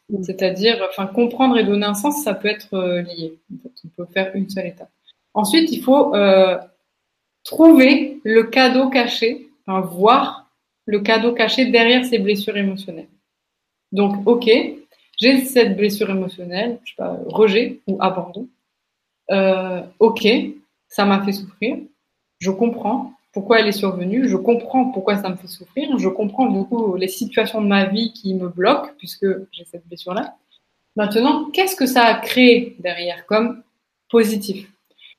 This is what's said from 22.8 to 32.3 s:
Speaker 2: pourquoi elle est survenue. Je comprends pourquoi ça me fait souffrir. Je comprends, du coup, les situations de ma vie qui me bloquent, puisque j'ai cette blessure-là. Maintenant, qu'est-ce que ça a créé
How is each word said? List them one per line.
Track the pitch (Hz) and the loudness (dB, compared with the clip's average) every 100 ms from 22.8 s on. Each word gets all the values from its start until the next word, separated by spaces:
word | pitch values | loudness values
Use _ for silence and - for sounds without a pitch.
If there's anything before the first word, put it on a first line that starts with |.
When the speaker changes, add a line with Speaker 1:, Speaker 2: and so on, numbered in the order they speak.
| 208 262 - - _ | -4 -4 -6 -14 _
Speaker 2:
pourquoi | - 196 226 | -8 2 2
elle | 214 | 2
est | |
survenue. | 196 196 185 180 233 254 | 0 -4 -4 -4 -2 0
Je | 190 | 0
comprends | - 233 - 262 254 | 0 0 0 -2 -2
pourquoi | 196 202 202 | -2 -2 -2
ça | 190 | -4
me | 180 | -8
fait | - | -14
souffrir. | - 180 - 302 247 | -20 -12 -8 -4 -2
Je | 185 | -2
comprends, | - 208 - 247 | -2 -4 -2 0
du | 190 190 | -2 -2
coup, | 233 220 185 | -4 -2 -2
les | 185 | -6
situations | - 214 - 214 220 | -6 -4 -2 -2 -2
de | 208 | 0
ma | 202 190 | 2 2
vie | 202 226 | -2 -4
qui | - 196 | -6 -8
me | 185 180 | -6 -6
bloquent, | 170 185 285 - - | -2 0 0 -2 -16
puisque | 175 - 196 185 190 | -20 -6 -4 -4 -8
j'ai | - | -20
cette | 175 175 170 | -20 -20 -20
blessure-là. | 170 180 190 - - _ _ _ _ _ - | -16 -10 -8 -8 -12 _ _ _ _ _ -4
Maintenant, | 208 220 262 302 - | -2 2 2 2 2
qu'est-ce | - 381 - | 2 0 0
que | 254 | 0
ça | 254 233 | 4 4
a | 220 | 2
créé | - | 0